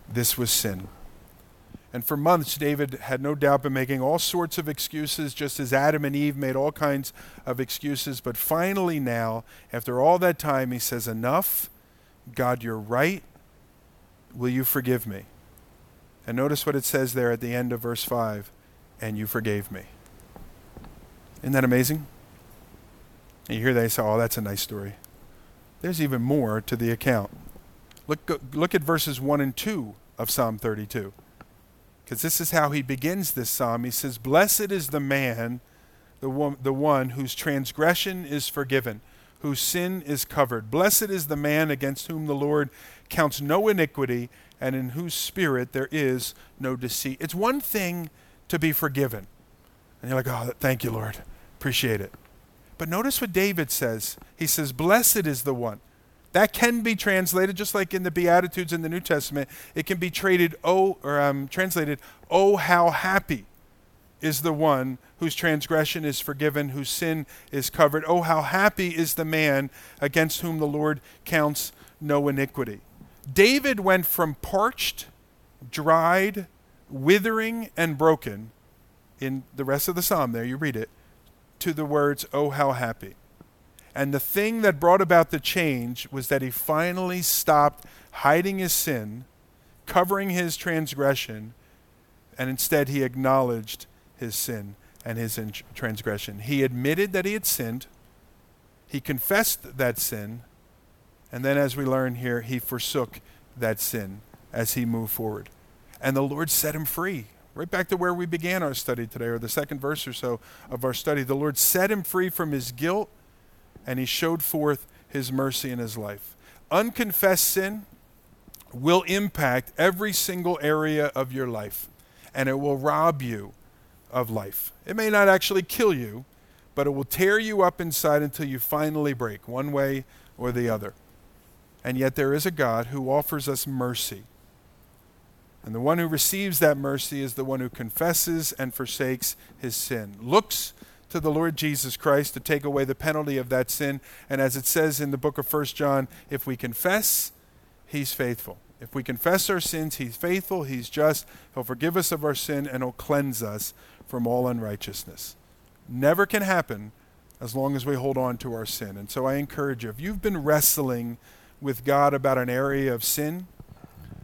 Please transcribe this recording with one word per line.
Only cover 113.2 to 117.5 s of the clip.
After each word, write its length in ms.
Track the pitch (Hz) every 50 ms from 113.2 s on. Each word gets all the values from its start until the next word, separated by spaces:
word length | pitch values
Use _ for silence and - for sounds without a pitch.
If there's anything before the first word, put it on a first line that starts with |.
| - _ _ _ _ - - - - _ - - -
and 140 | - 131 127
he 80 | 131
showed 380 | 123 - - - 165 165 165 151
forth 420 | - - 165 151 147 147 131 - - - - - _
his 220 | - 143 131 123
mercy 400 | 131 131 135 135 127 - - 135
in 80 | 123 120
his 180 | 120 113 107 117
life. 380 | 107 104 104 101 - - - _ - - - - - -
Unconfessed 760 | 151 175 214 233 - - 247 214 180 - - 196 190 170 -
sin 440 | -